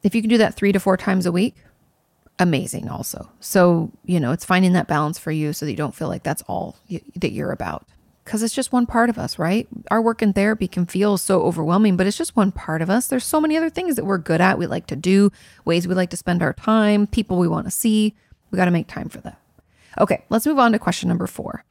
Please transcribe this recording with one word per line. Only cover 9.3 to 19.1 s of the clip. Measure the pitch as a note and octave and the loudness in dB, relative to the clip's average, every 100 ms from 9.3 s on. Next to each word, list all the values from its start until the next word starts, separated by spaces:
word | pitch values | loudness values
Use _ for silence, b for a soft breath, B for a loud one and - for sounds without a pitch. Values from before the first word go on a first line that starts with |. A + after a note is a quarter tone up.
| - | -4
right? | D#3+ G3+ - - - | 0 0 -2 -12 -2
Our | A3+ | 0
work | A3+ A3+ | 0 2
in | G#3+ | 0
therapy | G3 G3+ A3 F#3 | 2 0 0 -2
can | - F3 | -2 -2
feel | F#3 G#3 G3 | 0 2 0
so | - F#3 | 2 2
overwhelming, | E3 E3+ D#3 F3 G#3+ F3+ | 2 0 0 4 4 4
but | F#3+ | 2
it's | - | 0
just | E4 | -2
one | - G3+ | 2 2
part | - - D#3+ | 0 -6 -4
of | E3 | 0
us. | G#3+ - | 0 0
There's | C4 | -4
so | - D#4 | 0 0
many | D#4 D#4 | 2 0
other | D#4+ | 0
things | E4 F4+ | -2 -4
that | B3 G3 | -2 -2
we're | G3 | -2
good | D#3+ E3 | 0 2
at, | E3+ C#3 | 2 2
we | F3 | -2
like | - - | -6 -6
to | B2+ | -6
do, | F3 G3 G3+ b b b | 2 4 4 b b b
ways | - E3 F3 | -2 0 0
we | |
like | F3+ F3+ | -2 -2
to | E3+ | -4
spend | - F3 | -2 0
our | D#3+ | 0
time, | - - A3 G#3 G#3 G3+ | -2 0 2 4 2 2
people | - G#3 F3+ | -2 -2 0
we | F3 | 0
wanna | E3 - | 0 -4
see. | - A#3 G#3+ G#3+ - b _ _ | -2 0 2 2 -2 b _ _
We | F#3 | -2
gotta | F3+ | 2
make | F3 - | 2 -2
time | - | -10
for | D#3+ | -12